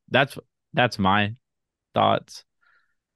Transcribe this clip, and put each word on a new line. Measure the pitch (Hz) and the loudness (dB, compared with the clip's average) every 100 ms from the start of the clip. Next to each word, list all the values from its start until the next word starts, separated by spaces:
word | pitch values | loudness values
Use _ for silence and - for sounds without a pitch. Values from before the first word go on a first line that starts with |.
| _ | _
that's, | 123 139 - _ _ _ | 0 0 -4 _ _ _
that's | - 123 - | -2 -2 0
my | 95 104 101 117 _ _ _ _ _ | 0 2 0 -6 _ _ _ _ _
thoughts. | 110 104 107 - - _ _ _ _ _ _ _ | 0 0 0 -4 -20 _ _ _ _ _ _ _